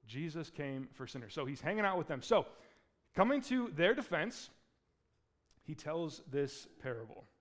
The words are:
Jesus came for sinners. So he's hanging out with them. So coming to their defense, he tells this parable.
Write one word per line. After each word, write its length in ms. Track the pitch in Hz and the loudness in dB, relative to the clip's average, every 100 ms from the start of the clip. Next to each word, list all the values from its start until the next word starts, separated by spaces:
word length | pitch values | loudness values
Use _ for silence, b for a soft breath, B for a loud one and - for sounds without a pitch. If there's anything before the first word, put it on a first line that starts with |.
| 117 | -10
Jesus 440 | 123 165 156 156 | -8 -6 -6 -8
came 380 | - 143 135 131 | -6 -6 -4 -8
for 120 | - 127 | -10 -10
sinners. 280 | 135 113 | -10 -10
So 100 | 156 | -6
he's 160 | 135 139 | -6 -2
hanging 240 | 147 208 | -2 2
out 140 | 202 185 | 2 2
with 100 | 156 | 0
them. 140 | 139 | -4
So 240 | - 214 - B B B B _ _ | 6 6 6 B B B B _ _
coming 280 | - 208 285 | 4 6 4
to 280 | 262 254 233 151 | 2 0 0 4
their 180 | 180 | 4
defense, 560 | 262 247 170 185 - - - _ _ _ _ _ _ _ _ _ _ | 4 2 0 0 -4 -14 -20 _ _ _ _ _ _ _ _ _ _
he 120 | - 151 | -12 -10
tells 460 | 151 160 165 139 - | -4 -2 -4 -6 -4
this 360 | 139 139 - - - | -2 -2 -4 -16 -10
parable. 440 | 131 117 110 - 113 _ | -8 -6 -8 -14 -20 _